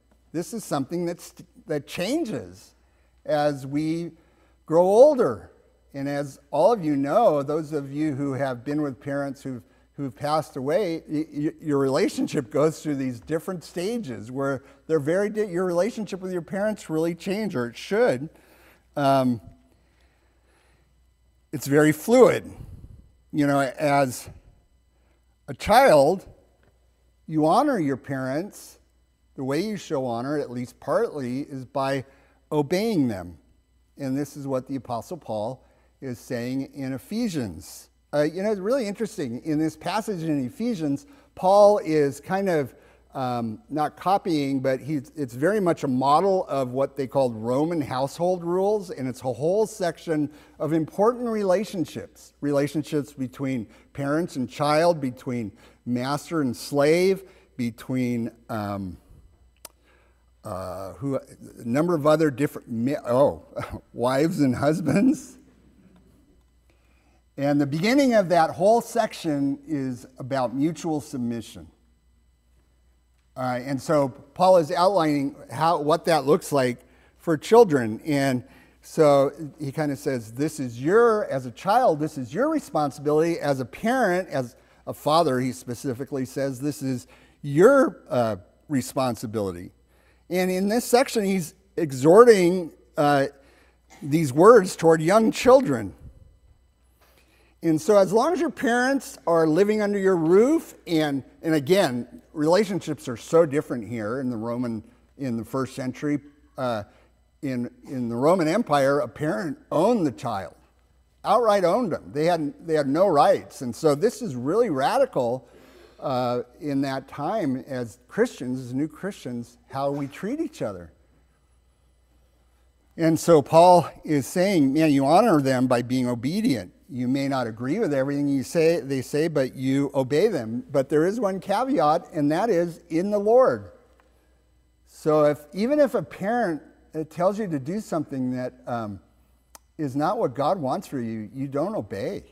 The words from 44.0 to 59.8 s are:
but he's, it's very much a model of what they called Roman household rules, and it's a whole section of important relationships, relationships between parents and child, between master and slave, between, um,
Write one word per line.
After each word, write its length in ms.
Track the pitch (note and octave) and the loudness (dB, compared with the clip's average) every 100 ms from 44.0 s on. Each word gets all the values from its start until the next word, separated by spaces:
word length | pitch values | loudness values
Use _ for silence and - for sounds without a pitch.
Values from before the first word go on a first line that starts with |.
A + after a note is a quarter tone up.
| F3+ G3 G3+ D#3 C#3 C#3 | 0 0 0 -2 0 -2
but 180 | C3+ B2+ | 0 -2
he's, 320 | B2 D#3 B2+ - | -4 -6 -6 -8
it's 180 | C3 | -8
very 260 | B2+ D#3+ G#3+ | -2 0 2
much 240 | F3 D#3 | 0 0
a 40 | C#3+ | -2
model 580 | B2+ C3+ D3+ G3 F#3+ - | 0 4 4 4 0 0
of 240 | C#3 B2+ | -4 -2
what 240 | B2+ C#3 - | -2 -4 -4
they 120 | C3+ | -2
called 280 | C#3 C3 A2 | 0 0 -2
Roman 460 | A2+ B2+ D#3 F3 | -2 0 0 -2
household 600 | B2+ C3 C#3 - F3 F#3 | -4 -4 -4 -2 -2 -2
rules, 460 | E3+ F3+ G3 G#3+ F3+ | -2 -2 0 -2 -4
and 180 | D#3 C3 | -8 -8
it's 140 | A#2 | -6
a 120 | C3 | -8
whole 340 | A2 D#3 G3+ G#3+ | -4 0 0 -2
section 640 | - F3 - - D3+ D3 - - - | -2 -4 -4 -4 -2 -2 -6 -18 -8
of 120 | D3+ | -2
important 560 | D#3+ D#3 - G#3+ B3 B3 | -2 -2 0 0 0 -4
relationships, 1080 | A3 G3 F3+ G#3 G3 D3+ A#2 F2+ - - - | -2 0 0 -2 -6 -6 -8 -14 -18 -20 -8
relationships 720 | C#3+ C#3+ C#3+ D#3 C#3 D3+ C3 | -2 0 -2 -4 -4 -4 -6
between 540 | - B2+ - C#3 B2+ G2 - _ | -8 -10 -8 -6 -6 -8 -16 _
parents 440 | - C#3 D3+ F3 C#3 | -8 -4 -4 -4 -6
and 120 | A#2+ | -6
child, 520 | - D3 D3+ E3+ E3 | -2 0 2 2 0
between 500 | C3 B2 - B2 G#2 - - _ - | -4 -6 -8 -6 -8 -12 -20 _ -6
master 560 | B2 B2+ C#3+ - E3 | -4 -2 -6 -4 -4
and 140 | C3+ A2+ | -2 -4
slave, 680 | - C#3+ C#3+ E3+ F#3 F#3+ - - _ - | -4 2 4 4 2 0 -6 -20 _ -8
between, 760 | A#2+ A2+ - C3 B2 A#2+ A#2 - - | -6 -6 -6 -4 -2 -2 -6 -10 -10
um, 480 | A#2 G2+ G2+ F#2+ E2 _ - - _ _ _ - _ | -8 -6 -6 -8 -12 _ -20 -20 _ _ _ -20 _